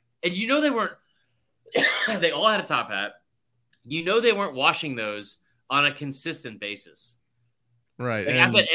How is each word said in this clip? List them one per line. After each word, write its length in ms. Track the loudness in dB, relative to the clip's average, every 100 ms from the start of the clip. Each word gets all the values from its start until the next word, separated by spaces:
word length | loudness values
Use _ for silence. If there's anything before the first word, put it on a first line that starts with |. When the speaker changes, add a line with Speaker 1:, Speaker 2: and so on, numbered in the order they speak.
| _ _
Speaker 1:
And 120 | -4 -2
you 120 | 0
know 120 | 2
they 100 | 2
weren't, 240 | 2 -2 -6 _ _ _ _ _
<coughs> 640 | _ _ 2 2 2 -2 0
they 140 | 0
all 160 | 2 2
had 100 | 2
a 80 | 0
top 240 | -2 -2
hat. 220 | -4 -4 -8 _ _ _ _ _ _
You 180 | -10 -6
know 160 | 0 2
they 140 | 4
weren't 220 | 2 0
washing 420 | 0 0 0 -2 -4
those 420 | -6 -6 -10 -14 _ _ -2
on 160 | 2 2
a 80 |
consistent 640 | 0 -8 -6 -6 -8 -10 -10
basis. 600 | -10 -10 -14 -16 -18 -18 _ _ _ _ _ _ _ -8
Speaker 2:
Right, 280 | -4 -2 0
Speaker 1:
Like, 80 |
I 40 | 2
Speaker 2:
and 140 | 4
Speaker 1:
bet, 160 | 4 4